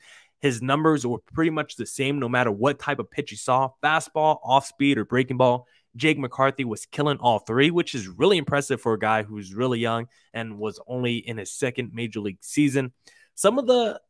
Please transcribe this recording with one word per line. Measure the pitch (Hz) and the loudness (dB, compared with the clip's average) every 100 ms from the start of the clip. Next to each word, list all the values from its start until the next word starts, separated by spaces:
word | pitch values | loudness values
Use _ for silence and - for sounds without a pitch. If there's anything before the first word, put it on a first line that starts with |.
| - - _ _ | -20 -20 _ _
His | 143 117 | -2 0
numbers | 127 143 160 151 120 | 0 2 4 2 0
were | 117 - | -4 -6
pretty | - 165 | -2 0
much | 156 147 - | 0 -4 -8
the | 107 | -8
same | - 135 143 | -4 -2 0
no | 120 | 0
matter | 123 123 | 2 2
what | 101 131 135 | 2 0 0
type | - 135 | -4 -4
of | 104 | -6
pitch | - 135 | -8 -8
you | 107 | -6
saw, | - 127 135 - | 0 2 0 -2
fastball, | 147 156 - 156 156 151 | 0 0 -2 0 2 2
off | 120 135 - | 4 2 2
speed, | - 139 135 | 0 2 2
or | |
breaking | 101 123 127 127 | 0 0 0 2
ball. | 127 123 - _ _ 117 | 4 2 -4 _ _ -2
Jake | 156 151 | 0 2
McCarthy | 127 - 135 135 | -2 0 0 0
was | 123 104 - | -4 -6 -8
killing | - 147 139 | -2 0 2
all | 123 107 | 2 2
three, | - 117 151 | 2 2 4
which | 170 170 | 2 -2
is | 131 95 | -4 -6
really | 90 165 190 | 0 2 4
impressive | 139 143 139 127 | 2 -2 0 -2
for | 120 | 0
a | 110 | 0
guy | 110 110 | 2 0
who's | 107 107 92 | 0 -8 -10
really | 98 127 117 | -2 -2 0
young | 117 117 117 _ _ | 0 -2 -6 _ _
and | 113 113 104 | -10 -10 -6
was | 107 98 - | -8 -8 -8
only | 127 123 117 | -4 -2 -2
in | - 110 | -6 -10
his | 98 | -10
second | - 131 120 117 | -6 -4 -4 -8
major | 101 117 110 | -6 -8 -6
league | 104 92 | -6 -8
season. | - - 147 135 127 - _ _ _ - | -6 0 2 2 -4 -8 _ _ _ -2
Some | 196 247 | 0 2
of | 247 | 2
the, | 247 226 - _ | 2 0 -4 _